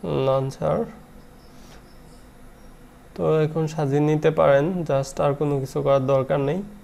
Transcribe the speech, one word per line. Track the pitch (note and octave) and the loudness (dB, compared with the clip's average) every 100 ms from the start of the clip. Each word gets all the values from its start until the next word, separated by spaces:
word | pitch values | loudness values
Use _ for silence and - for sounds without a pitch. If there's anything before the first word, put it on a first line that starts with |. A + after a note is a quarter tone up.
| F3 | -4
launcher। | D3 C3+ C3+ C3+ - D#3 E3 A3+ - - - - - - - - - - - - - - - - - - - - - - - | -2 0 0 -2 -4 -2 -2 -4 -10 -20 -20 -20 -20 -20 -20 -20 -20 -20 -20 -20 -20 -20 -20 -20 -20 -20 -20 -20 -20 -20 -4
তো | D#3+ D#3 | 0 2
এখন | D#3 D#3+ D#3 | 0 -2 -4
সাজিয়ে | D#3 D3 C#3+ | -2 0 2
নিতে | D3+ D3+ D#3 | 2 2 0
পারেন, | D#3 C#3+ C#3 D3+ F3+ | 2 4 4 2 -2
just | D#3+ C3+ C3+ - | -2 -2 -2 -2
আর | D3+ | -2
কোনো | C#3 D3 C#3+ | 0 -2 -2
কিছু | C3 D3+ | -4 -2
করার | C#3 C#3 C3 | 2 2 4
দরকার | C3+ C3 D3+ | 0 2 0
নেই। | C#3 F3 G#3 - | 0 -2 -6 -14